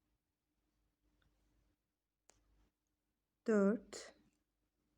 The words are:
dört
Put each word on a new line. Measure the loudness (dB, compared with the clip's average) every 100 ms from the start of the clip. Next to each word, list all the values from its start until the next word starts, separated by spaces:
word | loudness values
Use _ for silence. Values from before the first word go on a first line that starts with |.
| _ _ _ _ _ _ _ _ _ _ _ _ _ _ _ _ _ _ _ _ _ _ -20 -20 _ _ _ _ _ _ _ _ _ _ 0
dört | 4 4 0 -6 -18 -18 -20 _ _ _ _ _ _ _